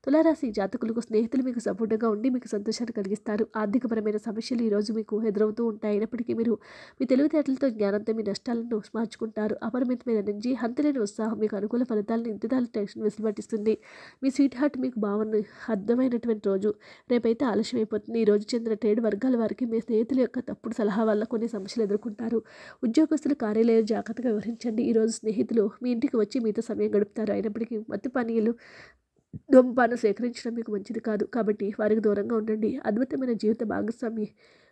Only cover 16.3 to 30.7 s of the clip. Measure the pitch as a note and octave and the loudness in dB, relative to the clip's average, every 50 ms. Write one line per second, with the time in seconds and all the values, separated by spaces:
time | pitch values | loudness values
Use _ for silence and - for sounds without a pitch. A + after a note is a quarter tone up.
16.3 | A3 G#3+ - G3+ G3 F#3+ G3 G#3+ G#3 _ - - - - _ _ B3 A#3+ - A3+ | -2 0 0 0 0 2 0 0 -2 _ -10 -20 -20 -20 _ _ 0 2 2 2
17.3 | A#3 A3+ D4 B3 G3 G3+ A3+ - B3+ A#3 A3 G#3+ A3+ G#3+ - - A#3 A#3 A3+ G#3 | 2 2 0 0 2 0 0 0 0 -2 -2 0 -2 -6 -6 -2 0 2 4 4
18.3 | G#3 G#3 G#3+ - - A#3 A#3 A3+ A3 G#3 - G#3 G#3+ A3+ A#3 A3 G3 G3+ - C4 | 4 4 2 -2 -4 -4 -2 -2 -2 0 2 2 2 2 2 0 0 0 0 0
19.3 | B3+ A#3 A3+ G3+ - - C4 A#3 A3 A3+ A3+ - A#3 G#3+ A#3 A3+ C4+ C4 B3 - | 2 2 0 -2 -2 -4 -4 -2 -2 -4 -2 0 2 2 2 2 2 0 0 0
20.3 | - B3+ - - G3 _ - A3+ A3 - G#3+ G#3 F#3+ G#3+ A3+ A3 G#3 G#3 G#3+ - | -2 -8 -8 -8 -12 _ -8 -8 -4 -2 -2 0 2 2 2 2 2 0 0 -2
21.3 | B3 A3 A3+ A#3 - G3+ F#3+ G3 - A#3 A3 F#3+ G3+ G#3 - B3 G3+ - A#3 A3+ | -4 -4 -4 -4 -6 -8 -10 -6 -4 -2 0 0 0 -2 -2 -6 -8 -6 -4 -2
22.3 | A#3 A3 - - - - - - - _ - A3+ A3+ D#4 D#4+ - D#4+ - - C4 | -2 -2 -4 -6 -20 -20 -20 -20 -10 _ -4 0 4 4 4 4 2 -2 0 -2
23.3 | C#4+ - A#3+ G#3 G#3+ A3 A3+ A#3 A3+ A3+ A3 G#3 A3 G3+ G3+ - A3 - A3+ B3+ | -2 0 0 0 2 4 4 6 6 4 4 2 0 -2 -2 -6 -8 -4 0 0
24.3 | G#3+ G#3 - A3 A#3 - - A#3+ G#3+ A3 A#3 - A#3 A3+ A3 A3+ A3 - - A3 | 0 0 -2 -6 -8 -4 -4 -2 0 0 0 4 4 4 4 2 0 -2 -4 -2
25.3 | G3+ G#3 - - A3+ A3+ G3 G#3 - - B3 B3 B3 A#3 - C#4+ - A#3 G#3 G#3 | 0 0 -2 2 2 2 2 2 -2 -4 -2 -2 0 0 0 0 2 0 0 0
26.3 | - C4+ A3+ A3 G#3 A#3+ A3+ - G#3+ G3+ G#3 G#3+ G#3 G3+ G#3 G#3 _ A#3 G#3+ G#3 | 0 -2 0 0 -2 -2 -4 -4 -2 -2 0 2 2 2 2 0 _ -4 -2 -2
27.3 | G3+ G3+ G3 A3 G#3 A3+ A3+ - A#3+ G#3 A3 - - G#3 - B3+ B3 C4+ A#3+ A3+ | 0 -2 -2 -4 -4 -6 -6 -4 -6 -8 -6 -6 -8 -6 -6 -4 -2 -2 -2 0
28.3 | A3+ A3+ G#3 A3+ A#3 - - - - - - - _ _ _ _ _ _ _ _ | 0 2 2 2 0 -2 -10 -20 -20 -20 -20 -20 _ _ _ _ _ _ _ _
29.3 | - - _ - C#4+ B3+ B3+ B3+ A#3 B3+ B3 A3+ B3 A#3 - G#3 G3 - A#3+ A#3+ | -18 -18 _ 8 8 8 8 8 4 2 2 2 2 2 2 2 2 2 -2 -6
30.3 | A#3 - - A#3+ A#3 A#3 A3+ - | -6 -6 -8 -6 -6 -6 -6 -4